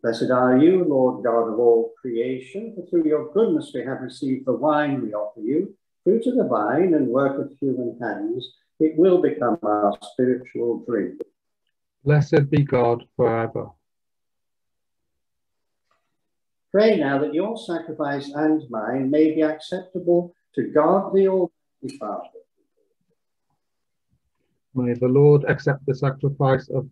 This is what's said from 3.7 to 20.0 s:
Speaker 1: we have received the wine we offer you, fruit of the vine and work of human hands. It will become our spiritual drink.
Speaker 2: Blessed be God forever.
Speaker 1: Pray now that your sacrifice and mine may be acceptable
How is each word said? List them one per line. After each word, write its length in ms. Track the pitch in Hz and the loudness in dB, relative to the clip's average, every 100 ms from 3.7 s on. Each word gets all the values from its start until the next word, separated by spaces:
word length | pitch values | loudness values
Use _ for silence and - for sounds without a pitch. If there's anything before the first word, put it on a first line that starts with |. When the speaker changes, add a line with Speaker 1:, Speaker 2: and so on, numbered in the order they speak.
Speaker 1:
we 120 | 131 120 | -10 -8
have 160 | 127 | -8
received 440 | 127 - 135 131 - | -10 -8 -4 -4 -2
the 60 | |
wine 500 | 120 151 151 147 135 | -2 0 0 0 -4
we 120 | 113 | -4
offer 260 | 104 - 117 | -6 -8 -8
you, 340 | 107 151 202 - _ _ | -4 -4 -4 -10 _ _
fruit 240 | - 226 254 | 0 0 0
of 80 | 247 | 0
the 80 | |
vine 500 | - 113 107 135 185 | 0 0 0 0 2
and 140 | 156 127 | 2 2
work 320 | 120 139 139 | 0 0 -2
of 180 | 135 - | -8 -6
human 360 | 139 123 120 110 | -4 -4 -6 -8
hands. 440 | 117 101 320 359 - _ _ _ | -8 -6 -6 -6 -10 _ _ _
It 160 | 156 156 | 0 4
will 240 | 185 175 | 4 6
become 380 | 151 - 120 113 | 2 0 -2 -2
our 340 | 104 104 104 - - | -2 0 0 -2 -10
spiritual 720 | - 127 123 - - 117 117 - | -2 0 0 -4 -6 -4 -4 -4
drink. 360 | 113 87 - - _ _ _ _ _ _ _ | -4 -4 -8 -16 _ _ _ _ _ _ _
Speaker 2:
Blessed 460 | 135 147 143 156 143 | 2 2 4 2 2
be 140 | 147 | 2
God 420 | 143 131 120 120 - - | 2 2 2 0 -4 0
forever. 540 | 120 117 113 113 107 - _ _ _ _ _ _ _ _ _ _ _ _ _ _ _ _ _ _ _ _ _ _ _ _ _ _ _ _ _ | 0 0 -2 -6 -12 -16 _ _ _ _ _ _ _ _ _ _ _ _ _ _ _ _ _ _ _ _ _ _ _ _ _ _ _ _ _
Speaker 1:
Pray 280 | 190 220 196 | 2 4 2
now 200 | 139 139 | 0 0
that 140 | 147 | -2
your 220 | 151 196 226 | -2 -4 -6
sacrifice 760 | - 170 165 156 147 139 135 | -8 -8 -8 -8 -6 -6 -8
and 320 | 147 156 156 127 | -2 0 0 -2
mine 400 | 117 107 131 131 | -8 -6 -4 0
may 240 | 147 156 | 2 2
be 80 | 156 | 2
acceptable 920 | 156 156 - 185 185 185 | -2 -4 -8 -10 -8 -8